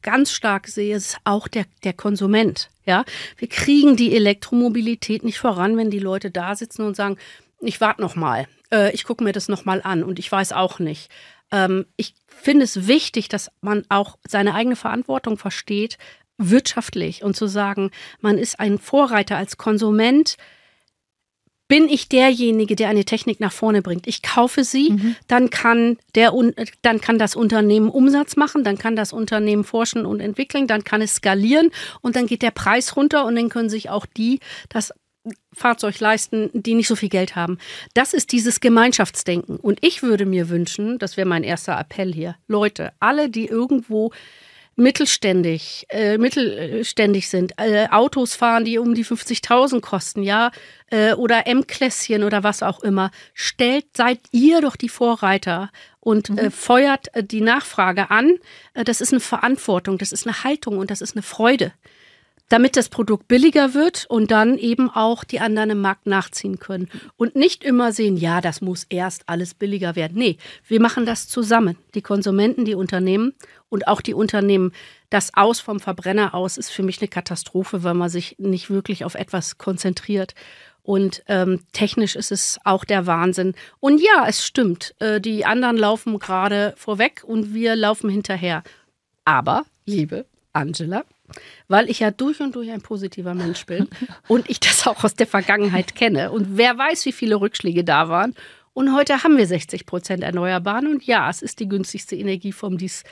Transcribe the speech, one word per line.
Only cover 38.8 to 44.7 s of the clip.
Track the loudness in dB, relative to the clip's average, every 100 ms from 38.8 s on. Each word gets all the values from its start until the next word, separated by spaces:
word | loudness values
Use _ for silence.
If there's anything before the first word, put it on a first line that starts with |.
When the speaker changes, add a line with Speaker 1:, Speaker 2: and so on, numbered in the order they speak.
| 4 4 -2 -2 -4 -4 -4 -4
Speaker 1:
Und | -2 2
ich | 0 0
würde | 0 2
mir | 2 0 0
wünschen, | -2 -2 -4 -6 -4
das | -6 -4
wäre | -2
mein | 0
erster | -2 -4 -4 -6
Appell | -6 -6 -6
hier, | -6 -8 -12 _
Leute, | -2 -2 -4 -10 -2
alle, | 0 0 -2
die | -4 -4
irgendwo | -4 0 -2 0 -2 -2 -6 -20 -20 -20 -20 _